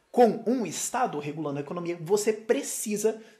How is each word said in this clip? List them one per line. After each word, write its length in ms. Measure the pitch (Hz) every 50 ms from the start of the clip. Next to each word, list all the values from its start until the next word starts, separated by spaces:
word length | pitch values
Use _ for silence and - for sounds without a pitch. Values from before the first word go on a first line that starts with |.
| _ _
com 320 | - - 247 220 170 - -
um 220 | 208 254 262 214
Estado 500 | 165 139 - - - - 247 254 202 160
regulando 400 | 147 143 151 147 160 156 143 139
a 40 | 143
economia, 360 | 143 - 180 175 170 170 175 165
você 320 | 156 165 208 202 208 233
precisa 880 | 214 214 - - 240 277 285 - - - - 220 208 202 214 220 220 - - - -